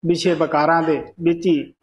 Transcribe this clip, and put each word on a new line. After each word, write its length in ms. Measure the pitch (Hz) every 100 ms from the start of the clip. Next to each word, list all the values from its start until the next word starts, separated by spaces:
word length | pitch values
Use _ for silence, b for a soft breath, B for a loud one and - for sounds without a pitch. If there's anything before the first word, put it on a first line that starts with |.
| 165
ਵਿਸ਼ੇ 280 | 170 180
ਬਕਾਰਾਂ 480 | 165 160 147 151 165
ਦੇ 160 | 160 147
ਵਿੱਚ 480 | - - 170 170 185
ਹੀ 280 | 156 135 _